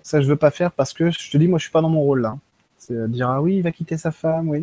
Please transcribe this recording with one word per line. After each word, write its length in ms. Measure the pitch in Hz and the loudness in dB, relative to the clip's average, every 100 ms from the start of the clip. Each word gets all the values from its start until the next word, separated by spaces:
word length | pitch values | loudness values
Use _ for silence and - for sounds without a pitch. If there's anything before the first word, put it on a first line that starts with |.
ça, 180 | - 151 | -2 0
je 60 | 139 | 2
veux 80 | 147 | 4
pas 140 | 151 | 2
faire 220 | - 175 | 2 -2
parce 200 | - 135 | -2 -4
que 180 | - 165 | 0 -2
je 200 | 165 - | -2 -2
te 80 | - | 2
dis, 100 | 175 | 4
moi, 100 | 170 | 2
je 40 | |
suis 80 | - | 0
pas 80 | 160 | 0
dans 80 | 160 | 2
mon 140 | 160 | 2
rôle 180 | 143 135 | 2 2
là. 160 | 110 127 - _ _ _ | 0 -6 -14 _ _ _
C'est, 160 | - | -10
euh, 160 | 117 113 | -6 -4
dire, 220 | 123 123 | -2 -2
ah 100 | 135 | 0
oui, 160 | 160 196 | 0 0
il 60 | |
va 100 | 175 | -2
quitter 240 | - 165 160 | -4 -6 -6
sa 140 | 165 | -6
femme, 380 | - 160 160 165 | -4 -4 -2 -2
oui, 120 | 147 | -4